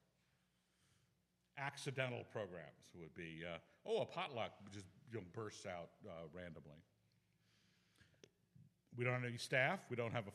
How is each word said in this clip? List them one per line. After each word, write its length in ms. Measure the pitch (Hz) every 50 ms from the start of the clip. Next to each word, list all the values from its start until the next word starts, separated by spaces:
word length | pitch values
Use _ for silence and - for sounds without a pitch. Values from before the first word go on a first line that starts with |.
| _ _ _ _ _ _ _ _ _ _ _ _ _ _ _ _ _ _ _ _ _ _ _ _ _ _ _ _ _ _ - 143
Accidental 680 | 139 139 139 - - 143 131 135 131 127 123 113 - -
programs 600 | - 117 104 92 90 85 78 71 - - - - - 90
would 160 | 82 78 69
be, 240 | - 85 82 80 78 85 87
uh, 100 | 85 80 - - - - -
oh, 160 | - 226 214
a 40 | 131
potluck 460 | - - 165 185 175 143 117 104 90 - - 101 101 98
just, 140 | 104 95 92 - - - - 113
you 60 | 110
know, 60 | 92 87 85
bursts 320 | 113 110 107 - - -
out, 260 | 101 90 87 85 - - - -
uh, 220 | 104 87 82 85 80 73
randomly. 500 | 90 90 87 78 78 71 73 73 80 - _ _ _ _ _ _ _ _ _ _ _ _ _ - - _ _ _ _ _ _ _ - - - _ - - - _ _ _ _ - - - - _ _ _ _ - 120
We 60 | 120
don't 100 | 123 123
have 100 | 127 123
any 140 | 123 120 120
staff. 420 | - - 143 131 127 143 185 190 - -
We 60 | 123
don't 180 | 113 120 117 -
have 140 | 120 107 98
a 60 | -